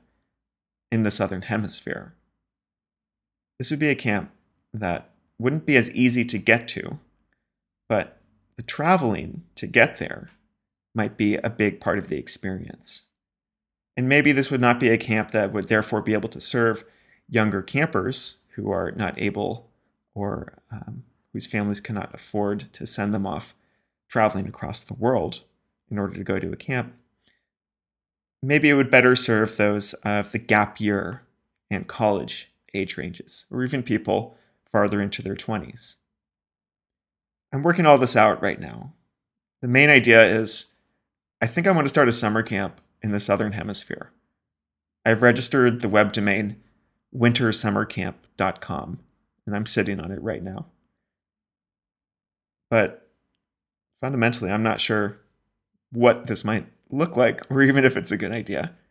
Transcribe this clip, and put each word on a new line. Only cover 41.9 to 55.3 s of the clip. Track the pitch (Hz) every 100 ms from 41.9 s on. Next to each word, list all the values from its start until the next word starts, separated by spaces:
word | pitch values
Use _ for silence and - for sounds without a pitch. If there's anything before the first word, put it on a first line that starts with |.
| 156 127
a |
summer | 113 110 110
camp | 113 98 95 - _ _
in | 107
the | 104
Southern | - 101 107
Hemisphere. | 104 104 98 - - - _ _ _ _ _ _ _ _ _ 113
I've | 110
registered | 123 120 123 139 123 117
the | 113
web | 104 104
domain | 110 104 98 104 113 _ _ _ _ _
winter | 127 120 120 117
summer | 107 110 101 107
camp | - 92 - _ -
dot | 95 -
com, | - 80 - - _ _ _ _ -
and | 104
I'm | 110
sitting | - 107 95
on | 82
it | 98
right | 110 87
now. | 95 95 - _ _ _ _ _ _ _ _ _ _ _ _ _ _ _ _ _ _ _ -
But | 117 98 - _ _ _ _ _ _ _ _ _ _
fundamentally, | 131 135 117 117 92
I'm | 104
not | 110 -
sure | - 110 104 - _